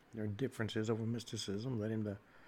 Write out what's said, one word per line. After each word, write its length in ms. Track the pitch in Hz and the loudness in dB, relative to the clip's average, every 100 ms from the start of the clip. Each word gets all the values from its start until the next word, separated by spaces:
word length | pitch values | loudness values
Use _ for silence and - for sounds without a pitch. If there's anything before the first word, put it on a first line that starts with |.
| - | -12
their 140 | 113 107 | -4 -2
differences 640 | 101 131 - 107 110 110 | 0 0 0 0 2 2
over 160 | 110 113 | 2 2
mysticism 720 | 117 - 110 - 98 127 120 | -2 -2 -4 -2 -2 0 0
led 120 | 107 | 2
him 120 | 110 | 2
to 140 | 104 101 - - | 0 -2 -8 -20